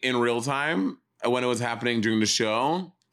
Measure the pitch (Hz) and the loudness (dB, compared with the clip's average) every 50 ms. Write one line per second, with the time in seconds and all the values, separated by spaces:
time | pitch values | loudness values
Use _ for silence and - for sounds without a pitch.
0 | - 127 127 120 120 120 117 120 117 139 139 139 143 156 170 - 285 254 - - | -2 0 2 2 2 2 2 0 -2 -2 -2 -2 -2 0 0 0 -2 -2 -4 -8
1 | _ _ _ _ - 117 123 123 123 123 123 113 120 117 117 110 120 123 120 113 | _ _ _ _ -2 0 0 2 2 0 0 0 -2 -4 -4 -2 -2 -2 0 0
2 | 104 113 110 110 107 101 - - 117 107 107 113 127 147 165 185 185 170 - _ | 0 2 2 2 2 2 0 0 0 0 0 0 0 0 0 -2 -4 -8 -14 _
3 | _ _ | _ _